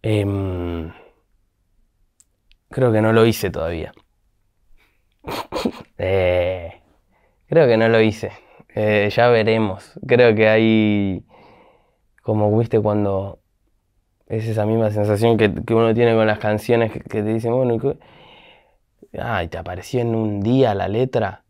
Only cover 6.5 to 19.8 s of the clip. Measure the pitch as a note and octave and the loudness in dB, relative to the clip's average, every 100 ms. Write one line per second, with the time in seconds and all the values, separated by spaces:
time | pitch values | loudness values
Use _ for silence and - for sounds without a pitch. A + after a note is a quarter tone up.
6.5 | F#2 E2 - _ _ _ _ _ _ _ | -4 -10 -18 _ _ _ _ _ _ _
7.5 | D#3 C#3 A2+ A2+ A2+ A2 G#2+ G2+ - _ | 2 4 4 4 4 2 0 -10 -12 _
8.5 | _ _ - G#2+ G#2+ G#2 G2+ A#2+ A#2+ G#2+ | _ _ -4 0 0 0 2 2 4 2
9.5 | A2+ G#2+ F#2 - - C3+ A#2+ A#2+ A2 A2 | 0 -2 -6 -14 -16 0 4 6 6 4
10.5 | A2 A2+ A2 G#2+ G#2 G2 F2+ - - - | 4 4 4 4 2 -2 -4 -10 -20 -20
11.5 | _ _ _ _ _ _ _ - G#2+ G#2 | _ _ _ _ _ _ _ -4 0 2
12.5 | G#2+ A#2 A2+ G#2 G#2 G2+ G2 G2 - _ | 0 2 0 0 0 -2 -4 -6 -14 _
13.5 | _ _ _ _ _ _ _ _ A2+ A2+ | _ _ _ _ _ _ _ _ -8 -4
14.5 | A2 G#2 A2+ A2 G#2+ G#2 G#2 A#2 A2+ G#2+ | -4 0 0 0 0 0 2 2 4 2
15.5 | - - A2+ A#2 A2+ A#2+ A2+ A2 G#2+ G#2+ | 0 -2 0 2 2 2 2 0 0 -2
16.5 | G#2+ G#2+ A#2 A2+ - - A2+ G#2 A2+ A#2 | -4 0 0 0 -4 -8 -6 -4 -4 -2
17.5 | B2 B2+ A#2 C3 C#3+ _ - - - - | -2 0 -2 -4 -6 _ -20 -20 -20 -20
18.5 | _ _ _ _ _ - - A#2+ G#2 F2 | _ _ _ _ _ -18 -12 -6 -6 -6
19.5 | E2+ F#2 F2+ | -10 -12 -12